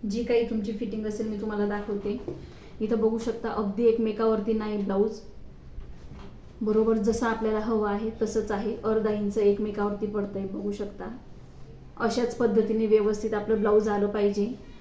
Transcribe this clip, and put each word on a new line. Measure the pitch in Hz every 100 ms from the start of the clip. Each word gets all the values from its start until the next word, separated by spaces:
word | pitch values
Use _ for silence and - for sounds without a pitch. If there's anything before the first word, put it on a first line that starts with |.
| 214
जी | 220
काही | 240 233 233
तुमची | 220 208
फिटिंग | 208 214 220 214
असेल | 208 220
मी | 208
तुम्हाला | 214 208 202
दाखवते. | 208 202 202 208 240 - - - - - -
इथं | 214 226
बघू | 220 226
शकता | 233 - 226
अगदी | 208 208 202
एकमेकावरती | 240 226 220 214 220 220 208
नाही | 220 214 208
ब्लाऊज. | 196 196 220 - - - - - - - - - - - - - - -
बरोबर | 214 214 220 220
जसं | 202 220 233
आपल्याला | 220 220 214
हवं | 214 220 208
आहे | 202 220 -
तसंच | 214 220 208
आहे. | 202 214 233
अर्धा | 220 220 214
इंच | 208 202 220
एकमेकावरती | 202 202 208 208 208 202 208
पडतंय | 208 196 196
बघू | 190 202 202
शकता. | 202 202 - 185 254 - - - - - - - -
अशाच | 220 240 233 -
पद्धतीने | 233 208 214 220 220
व्यवस्थित | 214 208 208 226
आपलं | 214 208 220
ब्लाऊज | 208 208 214
आलं | 208 202
पाहिजे. | 208 202 202 208 254 - -